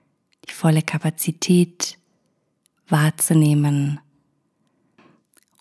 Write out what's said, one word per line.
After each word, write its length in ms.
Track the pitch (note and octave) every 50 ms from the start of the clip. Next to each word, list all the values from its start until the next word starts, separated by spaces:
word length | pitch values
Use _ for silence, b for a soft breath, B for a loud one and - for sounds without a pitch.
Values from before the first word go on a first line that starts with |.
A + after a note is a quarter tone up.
| _ _ _ _ _ _ _ _ _ -
die 60 | -
volle 300 | - - E3 D#3 D#3 D#3
Kapazität 1120 | - - D#3 - D#3 D#3+ - - - D#3+ - - - F3+ F3+ F3 F3 - _ - - - - _ _ _ _ _ _ _ _ _ _ _ _ _ _ _ _ _ _
wahrzunehmen 1120 | F3 D3+ D3+ D#3 - - - - E3 D#3+ D3+ D3+ D3 D3 D3 D3 C#3+ C#3+ C#3+ C#3+ D3 C#3+ - _ _ _ _ _ _ _ _ _ _ _ _ _ _ _ _ _ _ b b b b b b b _ _ _ _ _ _